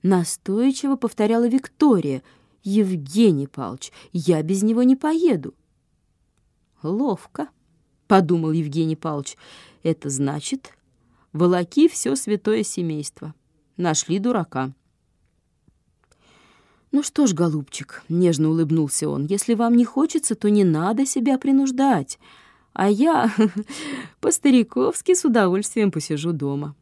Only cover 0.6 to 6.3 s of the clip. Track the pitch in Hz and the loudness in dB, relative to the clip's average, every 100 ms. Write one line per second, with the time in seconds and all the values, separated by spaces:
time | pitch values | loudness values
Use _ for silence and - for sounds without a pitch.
0.6 | 262 269 277 269 226 - 214 226 240 262 | 0 0 -2 -2 -4 -2 0 2 2 0
1.6 | - _ 302 208 151 131 _ _ _ _ | -4 _ 4 4 0 -6 _ _ _ _
2.6 | - 202 196 180 139 180 226 151 139 - | -2 0 0 -2 -4 4 4 4 -2 -8
3.6 | 117 127 - - - 175 147 165 156 196 | -10 -10 -16 -20 -10 -6 0 0 0 0
4.6 | 214 226 254 262 302 330 339 196 - _ | 2 2 4 2 0 2 2 0 -4 _
5.6 | _ _ _ _ _ _ _ | _ _ _ _ _ _ _